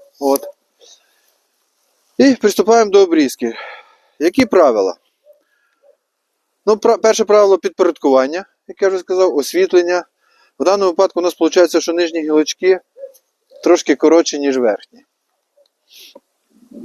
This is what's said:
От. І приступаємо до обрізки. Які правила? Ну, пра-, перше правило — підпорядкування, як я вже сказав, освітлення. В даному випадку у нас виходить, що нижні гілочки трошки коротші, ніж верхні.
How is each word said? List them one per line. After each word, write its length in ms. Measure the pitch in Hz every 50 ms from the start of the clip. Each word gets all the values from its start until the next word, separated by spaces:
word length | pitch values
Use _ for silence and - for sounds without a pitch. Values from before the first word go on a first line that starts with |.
| - _ _ -
От. 260 | 139 139 135 139 - 571 - _ _ _ _ _ _ - - _ _ _ _ _ _ _ _ _ _ _ _ _ _ _ _ _ _ _ _ _ _ _ _ -
І 180 | 247 277 254
приступаємо 560 | - - 208 185 - 190 214 226 233 220 208
до 100 | 190 196
обрізки. 520 | 196 175 165 156 143 123 - - 123 113 113 - - - - - - _ _ _ _ _ _ -
Які 260 | 143 143 - - 254
правила? 500 | 220 - 190 160 135 113 104 95 92 - _ _ _ _ _ _ _ _ _ _ _ _ _ _ _ _ _ _ 571 _ _ _ _ _ _ _ _ _ _ _ _ _ _ -
Ну, 120 | 202 214 208
пра-, 200 | - 233 226 -
перше 280 | - 220 208 - 214
правило — 320 | 185 208 208 208 196 196 175
підпорядкування, 880 | - 190 - - 185 175 156 - - 143 131 131 131 139 156 180 196 _ _ _ _ -
як 140 | 185 -
я 60 | 202 190
вже 120 | 190 185
сказав, 360 | 175 - 185 185 185 180 135
освітлення. 720 | 147 127 - - 175 190 180 - 180 175 175 180 175 170 _ _ _ _ _ _ _ _ _ _ -
В 40 | 135
даному 280 | 175 196 202 196 185
випадку 280 | 165 190 190 180 - 180
у 40 | 175
нас 160 | 175 - -
виходить, 420 | 165 156 - 185 175 160 - 165
що 120 | - 170 165
нижні 280 | 170 175 160 165 165
гілочки 580 | 156 156 151 151 151 - - - 185 185 190 180 _ _ _ - 554 - _ _ _ _ _ _ _ _ _ - -
трошки 320 | 160 175 165 - - 143
коротші, 440 | - 156 151 160 170 156 - - 147
ніж 180 | 143 139 131 131
верхні. 460 | 123 110 101 - - - _ _ _ _ _ _ _ _ _ _ _ _ _ _ 571 _ _ _ _ _ _ - - - - - _ _ _ _ _ _ _ _ _ - - -